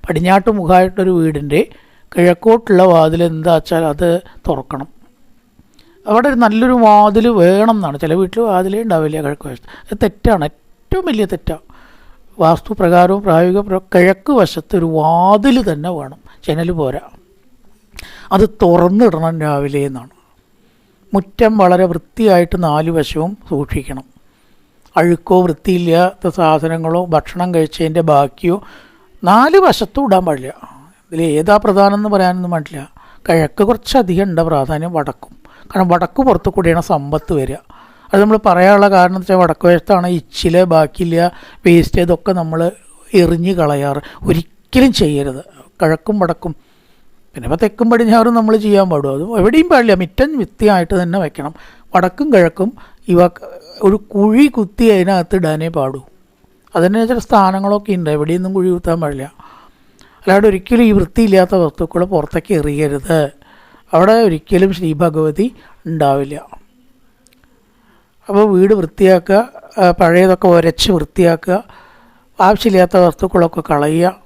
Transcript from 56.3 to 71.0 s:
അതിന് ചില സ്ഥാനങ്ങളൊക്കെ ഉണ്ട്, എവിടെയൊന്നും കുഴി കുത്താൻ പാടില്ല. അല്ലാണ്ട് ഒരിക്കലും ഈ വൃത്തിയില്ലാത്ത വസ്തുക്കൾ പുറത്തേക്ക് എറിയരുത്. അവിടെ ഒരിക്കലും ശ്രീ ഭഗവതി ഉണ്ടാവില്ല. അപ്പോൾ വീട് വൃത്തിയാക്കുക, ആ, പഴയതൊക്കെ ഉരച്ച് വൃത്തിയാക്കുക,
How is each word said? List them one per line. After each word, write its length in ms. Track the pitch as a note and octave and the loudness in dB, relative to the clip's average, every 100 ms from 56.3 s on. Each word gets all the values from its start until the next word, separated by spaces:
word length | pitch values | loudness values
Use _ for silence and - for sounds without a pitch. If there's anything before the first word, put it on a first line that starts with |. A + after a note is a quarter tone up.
| _ _ _ _ E3 | _ _ _ _ 0
അതിന് 280 | F3 G#3+ A3+ | 0 0 -2
ചില 100 | B3 - | -4 0
സ്ഥാനങ്ങളൊക്കെ 640 | A3+ F#3+ F#3+ G3 G#3 G3+ F#3 | 2 2 0 -2 -4 -2 -4
ഉണ്ട്, 120 | D#3+ D3+ | -2 -4
എവിടെയൊന്നും 360 | D3+ F3 F#3 F#3+ | -2 -4 -4 -2
കുഴി 120 | F#3 F3 | -2 -2
കുത്താൻ 220 | F3 E3+ | -4 -4
പാടില്ല. 220 | D3+ C#3 C#3 _ - - _ _ _ _ _ _ | -4 -8 -12 _ -20 -20 _ _ _ _ _ _
അല്ലാണ്ട് 260 | - G3 G#3+ | 0 2 2
ഒരിക്കലും 340 | F#3+ F#3 A#3 A#3 | 0 -2 2 4
ഈ 20 | G3+ | 2
വൃത്തിയില്ലാത്ത 580 | F3 - A3+ F#3+ F3+ F#3+ | 0 0 2 2 2 0
വസ്തുക്കൾ 380 | E3 - E3 F3 F3+ | -2 -4 -6 -4 -2
പുറത്തേക്ക് 400 | F3+ D3 E3+ - F3 | -4 -4 -8 -4 -4
എറിയരുത്. 600 | D3 C#3+ D3+ C#3+ C3+ D#3+ C#3+ _ _ _ _ _ _ E3 | -2 -4 -4 -4 -2 -2 -2 _ _ _ _ _ _ 0
അവിടെ 200 | F#3+ A3+ A3 | 2 4 2
ഒരിക്കലും 440 | D#3+ _ G3 F#3+ F3 | -2 _ 0 0 -2
ശ്രീ 120 | E3+ D3+ | -6 -2
ഭഗവതി 440 | E3+ D#3 D#3 D3+ A#3 - - _ - | -2 0 -4 -2 -6 -6 -20 _ -10
ഉണ്ടാവില്ല. 460 | D#3+ C#3+ C#3 C#3 D3 - - _ _ _ _ _ _ _ _ _ _ _ _ _ _ _ _ - | -2 0 0 -4 -12 -18 -20 _ _ _ _ _ _ _ _ _ _ _ _ _ _ _ _ -4
അപ്പോൾ 160 | G3+ G#3+ | 0 2
വീട് 200 | F#3 G3 G#3+ | 4 2 2
വൃത്തിയാക്കുക, 600 | D#3+ - F#3+ F#3 F3 G3+ B3 - - - | -2 0 2 2 2 0 0 -12 -14 0
ആ, 40 | F3+ F3 | 0 2
പഴയതൊക്കെ 460 | F3 F3 F#3 F#3 F#3 E3+ | 2 4 2 2 4 4
ഉരച്ച് 340 | E3 - - | 2 -2 -2
വൃത്തിയാക്കുക, 600 | F3+ | -2